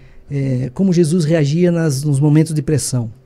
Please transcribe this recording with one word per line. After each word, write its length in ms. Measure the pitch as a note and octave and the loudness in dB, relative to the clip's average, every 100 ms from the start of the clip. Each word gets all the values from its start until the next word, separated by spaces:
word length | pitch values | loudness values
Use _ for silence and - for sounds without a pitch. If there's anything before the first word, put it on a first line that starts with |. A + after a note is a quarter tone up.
| - - - | -20 -20 -10
é, 400 | C#3 C3+ B2+ C3 | -6 -4 -4 -4
como 180 | D3+ G3 | -2 0
Jesus 340 | F3 D#3 F3+ D3 | 2 2 0 0
reagia 460 | E3 C#3+ D#3+ F3 | 0 0 2 0
nas, 320 | E3+ D#3+ C3 | 2 0 -2
nos 160 | D3+ C3+ | -2 0
momentos 340 | D3 D3+ D#3+ | 4 4 2
de 80 | D3+ | -2
pressão." 480 | C3+ D3 - B2 A2+ - | -2 -4 -2 -4 -6 -12